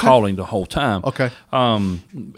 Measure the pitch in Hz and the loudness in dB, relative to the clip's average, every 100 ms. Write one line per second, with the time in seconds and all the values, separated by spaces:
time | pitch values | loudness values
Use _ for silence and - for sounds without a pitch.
0 | - 127 101 95 90 107 90 - 143 98 | 4 4 4 -2 -4 -6 -4 -2 -2 0
1 | 135 - 127 - _ 135 123 107 98 87 | -4 -2 -4 -6 _ 0 2 2 -2 -4
2 | - 156 - | -10 -16 -16